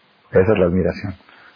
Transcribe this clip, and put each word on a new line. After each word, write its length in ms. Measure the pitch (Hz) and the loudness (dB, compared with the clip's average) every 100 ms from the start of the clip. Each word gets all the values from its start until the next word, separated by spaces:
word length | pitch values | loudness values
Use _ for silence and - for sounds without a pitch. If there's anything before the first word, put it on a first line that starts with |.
| _ _ _ | _ _ _
Esa 100 | 95 | 0
es 180 | 95 104 | 2 2
la 80 | 90 | 2
admiración. 480 | 92 87 - 101 - _ - - | 0 -2 -4 -10 -14 _ -20 -20